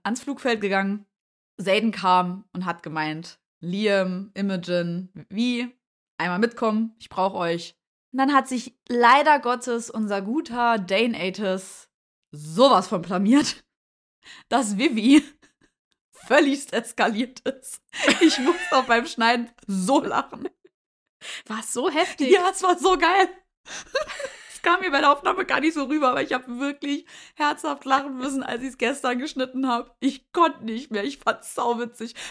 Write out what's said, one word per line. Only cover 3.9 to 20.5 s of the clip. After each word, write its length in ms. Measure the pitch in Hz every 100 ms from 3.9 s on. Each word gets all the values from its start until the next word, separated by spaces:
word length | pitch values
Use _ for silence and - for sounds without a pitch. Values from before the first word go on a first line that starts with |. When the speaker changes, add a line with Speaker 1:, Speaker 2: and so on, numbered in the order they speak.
| 196 185 185 196
Speaker 1:
Imogen, 760 | 190 196 185 180 175 170 175 185 160 139
wie? 440 | 196 247 240 247 _ _ _ _ -
Einmal 220 | 175 180
mitkommen, 540 | 226 - 226 214 226 _
ich 80 | -
brauch 260 | - 190 185
euch." 400 | 170 170 - _ _ _ _
Und 80 | 254
dann 140 | 269
hat 140 | 277 269
sich 260 | 247 - _ -
leider 500 | 240 240 277 302 294
Gottes 500 | 240 247 247 233 226
unser 320 | 220 208 196
guter 560 | 202 294 262 240 240 220
Dane 400 | 180 196 240 220
Aetos 720 | 185 196 202 190 190 - - _ _ _ _
sowas 560 | 151 151 165 269 208 180
von 120 | 190
blamiert, 600 | 175 190 202 277 - - _ _ _ _ _ _ - - -
dass 280 | 247 214 202
Vivi 460 | 294 220 226 294 - _ _ _ _
<laughs> 380 | _ _ _ _
völligst 600 | - - 277 285 277 -
eskaliert 680 | 226 226 - 240 214 254 -
ist. 400 | - - - - _ - - -
Ich 160 | 330 -
muss 160 | 262 349 349
doch 120 | 285 240
beim 200 | 233 240
Schneiden 440 | - 226 240 233 _ -
so 340 | 190 185 285
lachen. 460 | - 226 - - -